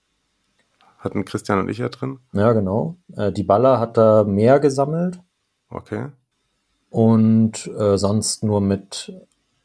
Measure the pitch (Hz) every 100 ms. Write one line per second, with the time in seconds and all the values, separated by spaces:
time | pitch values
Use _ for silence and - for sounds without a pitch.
0 | _ _ _ _ _ _ _ _ _ _
1 | - 104 95 107 - 98 92 107 123 -
2 | 131 135 _ 101 110 110 95 107 160 170
3 | - - 101 98 92 101 131 123 113 -
4 | 110 107 104 98 117 143 147 131 143 160
5 | 180 180 _ _ _ _ _ - - 107
6 | 135 - _ _ _ _ _ _ _ -
7 | 113 113 110 110 110 - - 117 104 98
8 | 98 107 - - 107 104 98 98 - -
9 | - 185 - _ _ _